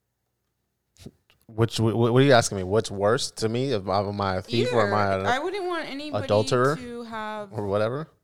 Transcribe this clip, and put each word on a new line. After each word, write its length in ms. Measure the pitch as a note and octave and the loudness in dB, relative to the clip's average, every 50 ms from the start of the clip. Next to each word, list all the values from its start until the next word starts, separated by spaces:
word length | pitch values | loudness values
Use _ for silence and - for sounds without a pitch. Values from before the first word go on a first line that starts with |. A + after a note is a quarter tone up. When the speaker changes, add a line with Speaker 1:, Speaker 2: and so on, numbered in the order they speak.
| _ _ _ _ _ _ _ _ _ _ _ _ _ _ _ _ _ _ _ _ - - - _ _ _ _ _ _ - | _ _ _ _ _ _ _ _ _ _ _ _ _ _ _ _ _ _ _ _ -20 -20 -20 _ _ _ _ _ _ -10
Speaker 1:
Which, 300 | A2+ G#2+ A2+ A2 - - | -2 0 0 0 0 0
wh-, 140 | A2 A2+ | 0 0
wh-, 220 | - A2+ A#2+ C3 A#2 | 2 2 2 4 6
what 80 | B2+ | 4
are 40 | C3+ | 6
you 80 | C#3+ C3 | 8 6
asking 240 | A#2 - - G#2+ G2 | 6 6 4 -2 -4
me? 60 | F#2 | -4
What's 280 | F2+ G2 A2+ G#2 - | 0 2 0 0 0
worse 400 | G2+ G2 G2+ G#2 A#2 C#3 - - | -4 0 2 2 2 2 -2 -6
to 180 | - - A2+ A2 | -6 -4 -4 -2
me? 240 | A2+ A#2+ C3 C#3 B2 | -2 -2 -2 -2 -2
Am 160 | G2+ F2+ G2 | -4 -2 0
I, 100 | F#2 G2+ | 0 0
am 220 | G2+ G2 G2+ G2+ | 0 -2 -2 -2
I 140 | G2+ G2 F#2 F#2 | -2 0 0 -2
a 40 | |
thief 300 | F#2+ - A#2 A#2 A2+ G#2 A#2+ | -4 -2 0 0 0 2 2
or 140 | A#2 G#2+ G#2 | 2 2 2
am 60 | G2+ | 2
I 200 | G#2 G2+ G2 G2 | 2 2 2 0
Speaker 2:
Either. 80 | F#2+ | 0
Speaker 1:
an 60 | F#2+ C#3+ | 0 0
Speaker 2:
I 120 | B3 C4 | -2 -2
wouldn't 260 | D4+ F#4 F#4 G#4 F4+ | -2 -6 -6 -6 -6
want 240 | F4+ F4 E4 D4 - | -4 -4 -6 -6 -8
anybody 360 | B3+ C#4 D4 D4+ C#4+ - - | -10 -10 -10 -6 -6 -6 -2
Speaker 1:
adulterer 500 | - - - A2 - C3+ B2 B2 C3+ D#3 | 2 2 2 2 2 2 2 2 2 0
Speaker 2:
to 280 | D#3 B3 A#3+ A#3+ A#3+ A#3+ | -2 -6 -12 -12 -12 -12
have 480 | A3+ A3+ A3 G#3+ G#3+ G#3+ G#3+ G#3 G3 G3+ | -10 -10 -10 -10 -8 -10 -10 -12 -12 -10
Speaker 1:
or 140 | - - G2+ | -8 -4 -2
whatever? 400 | G2 G#2+ G#2+ A2+ B2 D3 D#3+ - _ _ | 0 0 0 0 -2 -6 -10 -12 _ _